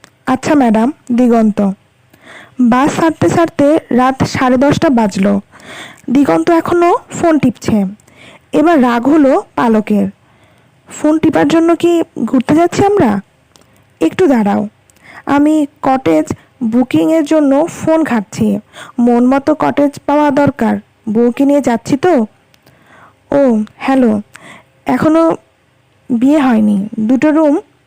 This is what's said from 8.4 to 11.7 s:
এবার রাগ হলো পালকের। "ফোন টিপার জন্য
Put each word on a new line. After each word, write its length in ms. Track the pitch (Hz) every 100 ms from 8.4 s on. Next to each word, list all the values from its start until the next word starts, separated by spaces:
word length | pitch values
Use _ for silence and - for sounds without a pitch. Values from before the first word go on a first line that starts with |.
| _
এবার 300 | - 302 330
রাগ 260 | 247 240 240
হলো 340 | 311 269 311 -
পালকের। 540 | - 254 214 208 208 196 - _ _ _ _ _ _ _
"ফোন 300 | - 302 311
টিপার 300 | 320 311 311
জন্য 280 | 320 330